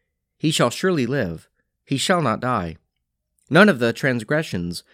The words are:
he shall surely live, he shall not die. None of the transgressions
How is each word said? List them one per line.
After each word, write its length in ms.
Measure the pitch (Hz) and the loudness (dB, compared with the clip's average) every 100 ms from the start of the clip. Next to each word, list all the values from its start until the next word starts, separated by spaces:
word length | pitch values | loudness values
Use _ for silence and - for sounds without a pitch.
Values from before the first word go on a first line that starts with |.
| _ _ _ _ | _ _ _ _
he 140 | 151 | -4
shall 180 | 156 131 | 0 0
surely 360 | - 185 175 117 | 0 -2 0 -2
live, 420 | 139 98 80 - _ _ _ _ | -2 -4 -6 -14 _ _ _ _
he 100 | 135 | -4
shall 260 | - 180 | 0 0
not 200 | 143 110 | 2 -2
die. 340 | 123 120 87 80 _ _ _ _ _ _ _ | -2 -4 -4 -10 _ _ _ _ _ _ _
None 200 | 147 208 | 6 6
of 100 | 143 | 4
the 140 | 120 | 0
transgressions 920 | 113 143 123 107 147 160 92 87 87 - | 0 -2 -2 -2 -4 -2 -4 -4 -8 -12